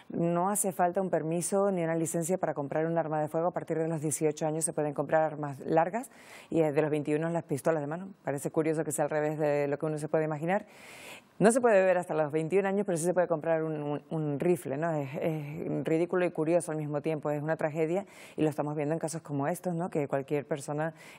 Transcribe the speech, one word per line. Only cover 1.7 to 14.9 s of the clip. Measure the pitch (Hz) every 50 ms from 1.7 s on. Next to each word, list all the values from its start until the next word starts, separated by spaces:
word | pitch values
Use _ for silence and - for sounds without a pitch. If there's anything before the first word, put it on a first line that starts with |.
| 196 175 165
una | 160 165
licencia | 165 165 156 - 170 165 156 185 185
para | - 165 147
comprar | 147 143 139 151 156 160 165
un | 170 165
arma | 160 151 156 156
de | 151 151
fuego. | - 165 165 180
A |
partir | 175 165 - - 165 156
de | 165 160
los | 165 160
dieciocho | 139 160 147 - 160 151 151 151 165 156
años | 151 160 160
se | - 156
pueden | - 151 151 147
comprar | - 147 139 165 156
armas | 156 156 151 147 147 143 139 131
largas | 127 - 160 160 165 185 175 226 269 - - - - - - - - -
y, | - 165
eh, | 160 156
de | 139 151
los | 151 151
veintiuno | 147 151 143 147 151 151 160 165
las | 170 170 156
pistolas | - 156 131 - 170 165 156
de | 143 143
mano. | 156 175 190 190 - _ -
Parece | - 139 143 - 160
curioso | - 165 156 160 160 156 160
que | 156
sea | 156 - 151
al | 143
revés | 156 151 151 151 156 151
de | 156 147 143 147 143 143
lo | 143 143
que | -
uno | 156 156 151
se | 147 151
puede | - 160 156
imaginar. | 156 156 147 151 165 185 208 214 - - - - - - - - - - - - _ _ -
No | 170 220
se | 233 262
puede | 240 240 220 190
beber | 190 185 180 180
hasta | 175 - 160
los | 156 156 147
veintiún | 135 156 160 156 160 196 196
años, | 196 190 202 208
pero | - 180 165
sí | 156
se | 180 175
puede | 180 175 160
comprar | 165 156 147 165 165 160 160
un, | 160 156 151
un, | 147 147 147 147 - -
un | - 160 156 151 143 139
rifle, | - 180 180 160 - 139 131 143
¿no? | 160 170